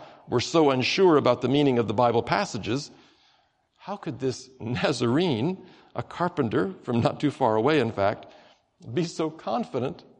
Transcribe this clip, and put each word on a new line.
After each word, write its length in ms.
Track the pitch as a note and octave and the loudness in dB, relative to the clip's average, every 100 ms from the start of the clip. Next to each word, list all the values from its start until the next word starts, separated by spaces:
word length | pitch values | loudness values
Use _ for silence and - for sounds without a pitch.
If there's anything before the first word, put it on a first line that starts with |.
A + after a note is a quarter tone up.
| - - - | -14 -20 -4
were 140 | B2 | -2
so 280 | - E3 D3+ | 0 4 4
unsure 460 | C3 A#2+ - F#3+ D3+ | 4 0 2 4 6
about 240 | B2+ A#2+ | 4 2
the 80 | B2 | 2
meaning 320 | C#3 D3 A#2+ | 2 4 2
of 80 | A2 | 0
the 60 | |
Bible 280 | G#2+ A#2+ A#2 | 2 2 2
passages, 720 | A2+ F3 G3 A2+ - C3 C#3+ - _ _ _ _ _ _ _ _ | 0 -2 -2 -6 -6 -6 -6 -16 _ _ _ _ _ _ _ _
how 180 | - G3+ | -14 -12
could 240 | E3+ A#2+ | -10 -6
this 300 | C3 A#2 - - | -6 -6 -12 -12
Nazarene, 1080 | A2 B2 F#3+ B2 A#2+ C3+ F#3 A2+ C#3+ F#3+ - - - - | -8 -2 -2 0 0 2 0 0 -2 -4 -10 -20 -14 -12
a 80 | |
carpenter 720 | - - F3 D#3+ A#2+ - F#2+ F#2 | -10 -4 -4 -2 -2 0 -2 -6
from 160 | - A#2+ | -4 0
not 220 | C3+ - | 0 0
too 100 | D3 | -2
far 240 | - B2+ A2 | 0 2 2
away, 240 | A#2+ D#3 | 4 2
in 140 | A#2 | 2
fact, 320 | G2+ G2 A2 - - - _ _ _ - | 0 0 -2 -8 -20 -20 _ _ _ -8
be 120 | B2 E3+ | -4 -4
so 240 | - D#3+ | -4 -6
confident 720 | D#3+ - A#3 A3 B2+ B2+ E3+ - _ | -6 -6 -6 -4 -4 -4 -8 -16 _